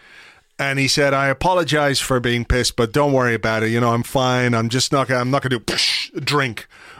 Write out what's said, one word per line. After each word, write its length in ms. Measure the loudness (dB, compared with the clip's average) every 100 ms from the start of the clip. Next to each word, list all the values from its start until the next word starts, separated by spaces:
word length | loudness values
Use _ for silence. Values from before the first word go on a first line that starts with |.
| -20 -20 -20 -20 _ -6
And 200 | -4 0
he 80 | 0
said, 280 | 2 2
"I 140 | 2 0
apologize 720 | 0 2 2 2 0 0 0
for 220 | 0 0
being 240 | 0 -2
pissed, 320 | 0 0 0 0
but 160 | 0
don't 200 | 2 2
worry 200 | 2 2
about 280 | 0 0 0
it. 80 | 0
You 100 | 2
know, 140 | 2
I'm 80 | 0
fine. 520 | 0 0 0 2 2
I'm 140 | 0 0
just 240 | -2 0
not 160 | 0 0
gonna, 120 | -2
I'm 100 | 0
not 120 | -2
gonna 160 | 0 -4
do 60 |
psh, 580 | -4 -4 -2 -4 -6 -8
drink 440 | -4 -2 -2 -6 -14 -20 -20 -20